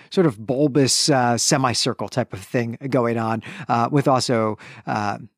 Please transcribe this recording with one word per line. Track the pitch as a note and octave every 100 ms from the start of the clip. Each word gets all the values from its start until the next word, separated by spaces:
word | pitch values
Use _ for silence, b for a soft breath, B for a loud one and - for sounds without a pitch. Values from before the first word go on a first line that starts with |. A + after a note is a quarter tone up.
| B
sort | - E3
of | G#2 A2
bulbous, | C3 D3+ C3 C3 - -
uh, | C3+ A#2+ A#2
semicircle | - C#3+ C3 G#2+ C3 A2 G#2
type | - A#2
of | G2
thing | - C3 A#2 A#2 C#3
going | C3 A#2 A#2
on, | A2+ A2+ - B B
uh, | A#2+ A#2+
with | C#3+ C#3+
also, | B2+ - A#2 A2 G#2 B B B
uh, | A#2 G#2 G#2 A#2+